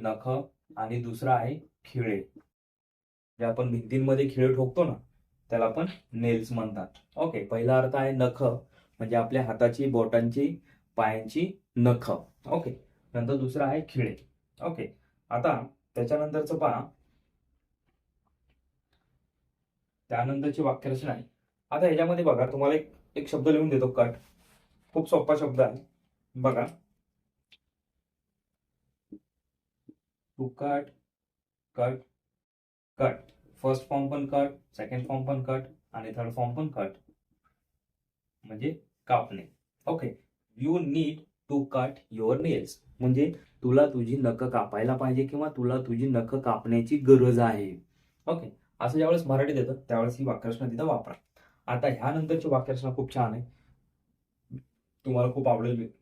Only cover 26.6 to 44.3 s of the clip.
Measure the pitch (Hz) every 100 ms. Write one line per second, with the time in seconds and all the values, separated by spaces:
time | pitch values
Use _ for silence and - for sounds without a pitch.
26.6 | 147 - _ _ _ _ _ _ _ _
27.6 | _ _ _ _ _ _ _ _ _ _
28.6 | _ _ _ _ - - _ _ _ _
29.6 | _ _ _ - _ _ _ - 127 -
30.6 | 143 143 143 _ _ _ _ _ _ _
31.6 | _ - 123 131 - _ _ _ _ _
32.6 | _ _ _ - 131 - - _ _ _
33.6 | 131 131 - 139 139 143 139 139 139 -
34.6 | _ - - 127 123 135 131 135 127 131
35.6 | - - _ 113 110 117 117 117 120 127
36.6 | 156 - 98 98 _ _ _ _ _ _
37.6 | _ _ _ _ _ _ _ _ 107 110
38.6 | 139 165 _ _ - 123 - 98 - _
39.6 | _ _ - 165 - - _ _ _ 113
40.6 | 143 170 147 151 151 156 - _ - 143
41.6 | 135 131 131 - - 110 110 135 165 104
42.6 | - - _ - 127 131 156 165 - _
43.6 | 123 131 147 127 117 135 123